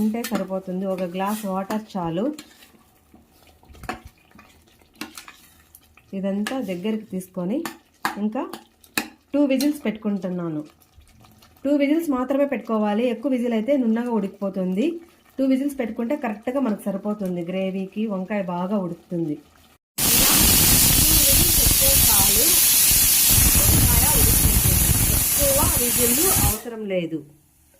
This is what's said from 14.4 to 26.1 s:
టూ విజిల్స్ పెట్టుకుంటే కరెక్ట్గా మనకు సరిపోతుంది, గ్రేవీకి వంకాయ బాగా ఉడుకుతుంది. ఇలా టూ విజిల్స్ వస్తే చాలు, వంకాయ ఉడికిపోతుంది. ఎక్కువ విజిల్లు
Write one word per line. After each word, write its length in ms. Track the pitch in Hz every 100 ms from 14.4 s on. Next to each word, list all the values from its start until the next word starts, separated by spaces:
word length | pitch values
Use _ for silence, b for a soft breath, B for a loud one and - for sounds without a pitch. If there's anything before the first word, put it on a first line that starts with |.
| 196 190 185 185 302 339 B B B -
టూ 60 | 269
విజిల్స్ 240 | 262 285 277
పెట్టుకుంటే 360 | 226 - 233 294
కరెక్ట్గా 360 | 233 208 - 269 240
మనకు 160 | 202 202
సరిపోతుంది, 540 | 190 208 208 190 175 170
గ్రేవీకి 540 | 190 190 190 190 208 220
వంకాయ 300 | 190 185 208 180 175
బాగా 220 | 185 214 175
ఉడుకుతుంది. 500 | 170 - 175 160 147 - _ - _ _ - - -
ఇలా 160 | - -
టూ 720 | - - - - - - - -
విజిల్స్ 420 | - - - - -
వస్తే 240 | - 554 539 -
చాలు, 360 | - - - 339 - - - - - - - - - - -
వంకాయ 440 | - - - - 880 -
ఉడికిపోతుంది. 540 | - - - - - - - - - - - - 571
ఎక్కువ 240 | 539 - - 240
విజిల్లు 420 | 240 240